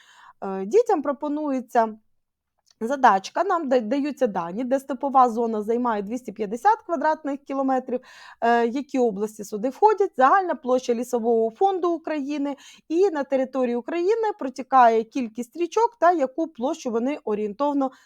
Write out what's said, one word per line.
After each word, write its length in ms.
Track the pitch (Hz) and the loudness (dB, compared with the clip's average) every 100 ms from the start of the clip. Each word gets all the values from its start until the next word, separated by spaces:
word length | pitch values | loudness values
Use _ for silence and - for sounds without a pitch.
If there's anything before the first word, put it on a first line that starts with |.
| _ - - - | _ -20 -20 -12
Е, 240 | 196 190 196 | -8 -6 0
дітям 360 | 392 494 359 | 2 2 0
пропонується 960 | 285 277 302 294 302 262 240 240 220 214 _ _ _ _ _ _ _ - | -2 -4 -4 -4 -4 -4 -2 0 0 -4 _ _ _ _ _ _ _ -8
задачка, 600 | 220 277 254 196 - - | -4 4 4 4 0 -4
нам 260 | 370 349 277 | -2 -2 0
да-, 100 | 254 | 0
даються 480 | 214 285 294 - 247 | 0 -2 -2 -2 -2
дані, 360 | 190 170 196 | -2 -6 -6
де 160 | 254 269 | -2 -2
степова 500 | 269 262 277 262 247 | -4 -6 0 4 4
зона 320 | 226 233 214 | 2 -2 -2
займає 400 | 208 233 240 214 | -2 -2 0 -2
двісті 300 | 202 247 - | -4 -8 -10
п'ятдесят 460 | 196 208 233 403 440 - | -8 -8 0 0 0 -2
квадратних 540 | 330 311 311 302 277 | -2 -2 -2 -6 -8
кілометрів, 560 | - 269 269 262 254 247 - - - - | -8 -4 0 0 -2 -8 -8 -20 -20 -4
е, 260 | 233 233 233 | 0 2 2
які 320 | 254 269 269 | -2 -4 0
області 440 | 240 190 214 220 | 0 0 -8 -8
сюди 260 | 202 208 254 | -10 -6 -4
входять, 420 | - 415 403 392 - | 2 2 4 0 4
загальна 380 | 262 392 359 277 | 4 4 2 -4
площа 380 | 247 254 254 | 0 -2 0
лісового 580 | 233 247 240 220 226 226 | -4 -2 -2 0 2 0
фонду 400 | 226 392 370 349 | 2 0 2 -2
України 640 | 330 330 311 269 294 285 269 - - - | -2 -4 -6 -4 -4 -4 -8 -14 -18 -4
і 200 | 320 392 | 0 0
на 140 | 302 | 0
території 520 | 269 269 262 262 247 240 | -2 -2 0 0 0 -2
України 520 | 233 330 359 453 427 415 | -4 -2 0 0 -2 -4
протікає 640 | 277 269 254 262 240 226 | -8 -8 2 6 6 6
кількість 520 | 226 277 233 220 240 320 | -2 -6 -6 -8 -10 -6
річок 400 | 339 427 466 - | -2 0 0 2
та 120 | 339 | 2
яку 360 | 349 262 - 320 | 4 -2 -4 -6
площу 440 | 269 254 320 254 | -4 -6 -4 -4
вони 280 | 220 247 294 | -2 -2 -4
орієнтовно 680 | - 208 208 202 285 285 262 - | -4 -4 -4 -2 -2 0 -2 -6